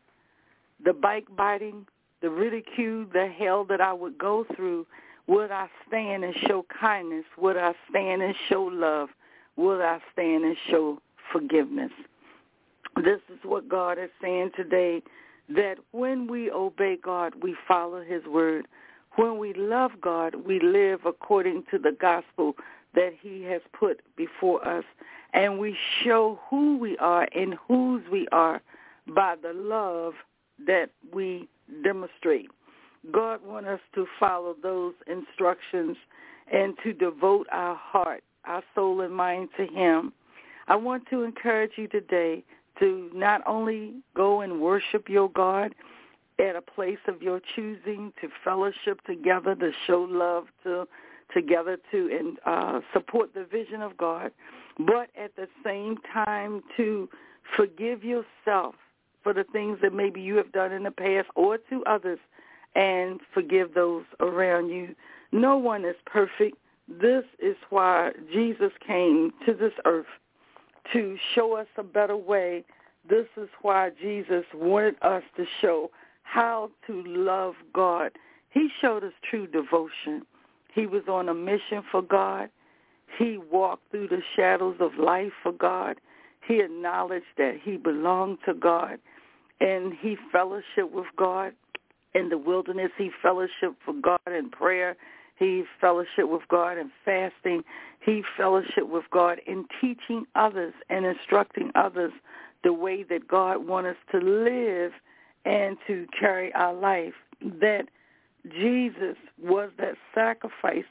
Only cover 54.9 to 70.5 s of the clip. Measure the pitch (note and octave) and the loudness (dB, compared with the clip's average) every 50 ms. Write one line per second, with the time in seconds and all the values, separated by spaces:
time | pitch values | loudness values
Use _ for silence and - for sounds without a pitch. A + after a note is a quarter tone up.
54.9 | A3 A#3+ A#3+ - - - G#3 G#3 - - F#3+ F#3 _ _ - A3 G3 G3+ G3+ G#3+ | 2 2 0 -6 -12 -14 -14 -14 -12 -12 -14 -14 _ _ -8 -6 -6 -6 -6 -6
55.9 | A3 A3 - - - A3+ G#3+ G#3 G#3 G#3 G3+ G#3 G#3 G3+ - - - - A#3 G#3+ | -8 -8 -8 -8 -4 -2 -2 -2 -2 -4 -6 -8 -8 -10 -12 -8 -4 -2 -2 0
56.9 | G#3+ G3+ F#3 - - - - - - _ - - - - G#3 G3 D#3+ D#3+ G#3+ A#3 | -2 -4 -6 -8 -12 -20 -20 -20 -20 _ -14 -6 0 0 0 0 0 -6 -6 -6
57.9 | B3 G#3+ G3 A#3 A#3+ A#3+ A3 - _ _ - G#3+ G#3 F#3+ E3+ C3 - _ _ _ | -6 -6 -4 -4 -4 -4 -4 -8 _ _ -2 0 0 0 0 -2 -8 _ _ _
58.9 | _ _ _ _ _ _ - G3+ G3 F#3+ F#3+ - - G#3+ G#3 G#3 G#3 F#3+ G3 G3 | _ _ _ _ _ _ -2 -2 0 0 -2 -2 -4 -4 -4 -4 -2 0 0 0
59.9 | F#3+ G3 G3+ G3 F#3 F#3+ F#3+ F#3+ G#3 G#3 G3 - - F#3+ F#3+ F#3+ F#3+ F#3+ G3+ G3 | 2 2 -2 -2 -2 -4 -4 0 0 0 0 0 0 -2 -2 -2 -2 -6 -6 -8
60.9 | - - F#3 G3 F#3+ G3 F#3+ - - - F3 G3+ A3 A3+ - - C4 C4 - - | -6 -4 -2 0 0 0 0 -2 0 2 2 2 2 0 -6 -6 -6 -4 0 0
61.9 | G#3+ G#3 - F#3 F3 D3 _ _ _ _ - - - - - _ - - G3 G3 | 0 0 0 -4 -8 -8 _ _ _ _ -20 -20 -20 -20 -12 _ 0 2 2 2
62.9 | F#3 F#3 F#3 F#3 F#3 F#3+ - - - G3 F3+ D3 F#3 F#3+ F#3 E3+ D#3 F3+ F3 E3+ | 2 0 -2 -4 -6 -10 -10 -6 -4 -2 0 2 2 2 2 2 2 2 2 2
63.9 | E3+ E3 E3 - - - D#3+ F3+ F3 F3+ F#3 F#3 F3 F3 E3+ E3+ E3+ F3 F3+ F3 | 2 -2 -6 -10 -4 -2 -2 0 2 2 2 2 2 2 0 -2 -4 -6 -8 -10
64.9 | E3 _ - - - - - - - G#3+ A#3+ C4+ C#4 C#4 B3 A#3+ A3 G#3 F#3 F3 | -14 _ -20 -20 -20 -20 -10 -2 2 4 4 6 4 4 2 0 -2 0 -2 -4
65.9 | F3 - - - - G#3+ G3 F#3 - - G#3 G#3 - _ _ _ _ _ _ - | -6 -6 -8 -2 2 2 2 2 2 0 0 0 0 _ _ _ _ _ _ -16
66.9 | E3+ E3+ G3 A#3+ B3+ C4 B3 - _ - F3 F#3+ F#3+ - - - G3 G3 F#3 F#3 | -4 2 4 4 4 4 0 -4 _ -4 -4 -4 -4 -4 -6 -2 2 2 4 4
67.9 | F3+ E3+ D#3+ D#3 - - - D#3 E3 G#3 A#3 A#3 A3 - G3+ F#3+ - - - - | 4 4 2 0 -2 -8 -10 -4 0 0 0 0 0 0 -2 -2 -2 -4 -8 -4
68.9 | G#3 F3+ F3+ E3+ D3 D#3+ D#3+ E3 - - - A3+ A3 F#3+ G#3+ A3 - - - E3+ | 0 2 4 4 4 4 4 0 -2 -2 0 0 2 2 0 -2 -2 0 0 2
69.9 | E3+ E3 D#3 - - - _ _ _ _ _ _ | 2 0 -2 -8 -16 -20 _ _ _ _ _ _